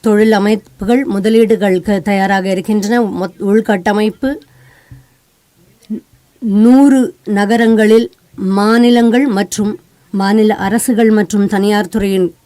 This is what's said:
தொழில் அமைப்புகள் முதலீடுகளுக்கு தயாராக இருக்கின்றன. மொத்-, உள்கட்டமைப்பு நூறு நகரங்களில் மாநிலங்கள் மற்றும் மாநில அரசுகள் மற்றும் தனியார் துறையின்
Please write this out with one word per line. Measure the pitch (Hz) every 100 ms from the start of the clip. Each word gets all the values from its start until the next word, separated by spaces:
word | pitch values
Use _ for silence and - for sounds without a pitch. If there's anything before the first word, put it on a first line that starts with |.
தொழில் | 226 208 220
அமைப்புகள் | 214 208 220 - _ 196 247 277
முதலீடுகளுக்கு | 196 196 220 220 214 202 185 180 202
தயாராக | 190 196 190 196 190
இருக்கின்றன. | 190 208 214 202 240
மொத்-, | 220 175 190 -
உள்கட்டமைப்பு | 202 214 220 202 180 208 214 214 262 294 _ _ _ _ _ - _ _ _ _ _ _ _ _ _ 220 _ _ _ _
நூறு | 226 202 226 262 277 269 247 -
நகரங்களில் | - 202 202 226 226 220 220 220 233 _ _ -
மாநிலங்கள் | 190 196 208 233 240 240 233 240 277
மற்றும் | 196 202 - 208 - _ _ _
மாநில | 196 196 214 214 214
அரசுகள் | 196 226 - 220 226
மற்றும் | 214 196 208 202
தனியார் | 202 202 208 190
துறையின் | 226 202 190 175 -